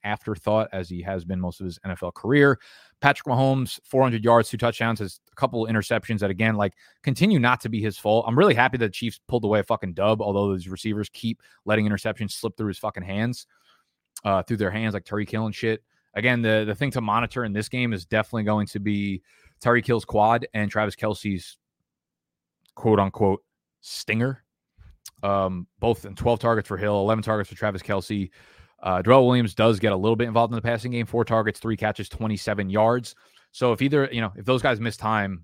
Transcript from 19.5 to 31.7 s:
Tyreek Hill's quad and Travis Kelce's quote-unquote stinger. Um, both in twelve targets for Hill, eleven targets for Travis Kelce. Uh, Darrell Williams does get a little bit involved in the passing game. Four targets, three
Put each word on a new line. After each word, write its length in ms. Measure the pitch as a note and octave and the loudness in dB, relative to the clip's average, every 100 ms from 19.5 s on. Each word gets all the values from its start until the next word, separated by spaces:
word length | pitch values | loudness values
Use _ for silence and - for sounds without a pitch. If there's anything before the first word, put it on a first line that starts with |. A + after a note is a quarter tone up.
| _ | _
Tyreek 240 | A#2+ A#2+ A2+ | 2 2 4
Hill's 180 | A#2 | -2
quad 440 | - G#2+ A2 A#2 - | 0 2 4 2 0
and 140 | G#2+ G#2 | -4 -2
Travis 280 | G#2+ G#2+ - | 0 -2 -2
Kelce's 600 | A2 G2+ G#2 F#2 - - _ _ _ _ _ _ _ _ _ _ _ - | -4 -4 -4 -6 -8 -20 _ _ _ _ _ _ _ _ _ _ _ -4
quote-unquote 680 | A#2 G#2 G2 - G2+ G2 _ _ _ _ | 2 4 2 0 0 0 _ _ _ _
stinger. 600 | - - - A2 B2+ C3 _ _ _ _ - - - _ | -16 -12 -4 -2 -2 -4 _ _ _ _ -20 -20 -20 _
Um, 440 | G2+ G2 F#2+ F2+ F2 - | -2 0 0 -4 -10 -4
both 260 | A2+ A2 G2+ | -2 -2 -4
in 80 | |
twelve 240 | F#2+ A#2+ A#2 | -4 -2 0
targets 280 | A#2 A2 - | 0 0 -2
for 120 | F#2+ | -4
Hill, 200 | G#2 G2+ | 0 0
eleven 220 | G2+ A2+ | 2 0
targets 280 | G#2+ G#2+ G2 | 0 -4 -4
for 60 | - | -4
Travis 260 | G#2+ F#2+ | -4 -4
Kelce. 480 | - G2 - G#2 F#2 _ - _ - _ | -4 -4 -4 -4 -6 _ -20 _ -20 _
Uh, 200 | F#2 F2+ | -2 0
Darrell 240 | F#2+ C3 B2 | 6 6 8
Williams 280 | B2 A2+ | 4 0
does 240 | - A2+ G2+ | 2 2 4
get 140 | G#2+ | 2
a 40 | F#2+ | 2
little 200 | G#2+ A2+ | 0 0
bit 120 | A#2+ | 0
involved 240 | A2+ A2+ | 2 0
in 20 | |
the 80 | A#2 | 0
passing 300 | A#2 A#2 B2 | -4 -4 -4
game. 120 | A#2+ | -6
Four 220 | A2 A#2+ A2 | -4 -2 0
targets, 340 | A2+ G#2+ - | 0 0 -4
three 160 | A2+ | -4